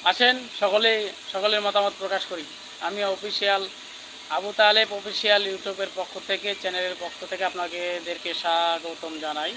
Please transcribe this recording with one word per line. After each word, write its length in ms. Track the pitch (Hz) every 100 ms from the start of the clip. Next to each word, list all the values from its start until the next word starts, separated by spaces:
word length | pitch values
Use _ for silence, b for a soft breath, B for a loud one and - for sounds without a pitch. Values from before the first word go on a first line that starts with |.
আসেন 320 | 175 185 247 254 240 -
সকলেই, 400 | 202 208 226 220 202 - -
সকলের 280 | 196 208 214
মতামত 320 | 208 202 202 196
প্রকাশ 240 | 190 190 -
করি। 140 | 180 147 - - - 170
আমি 140 | 202
অফিসিয়াল 600 | 202 185 208 202 202 196 190 - - - - - -
আবু 200 | 156 196 208
তালেব 300 | 208 214 214 202
অফিসিয়াল 420 | 202 196 214 208 202
YouTube-এর 400 | 190 196 190 190 -
পক্ষ 180 | 180 190 -
থেকে, 220 | 190 202 196
চ্যানেলের 340 | 190 180 185 175
পক্ষ 200 | 170 - 180
থেকে 140 | 185 185
আপনাদেরকে 880 | 180 175 175 175 175 170 170 175 170
স্বাগতম 720 | 170 170 170 165 165 160 165 160
জানাই। 340 | 151 151 160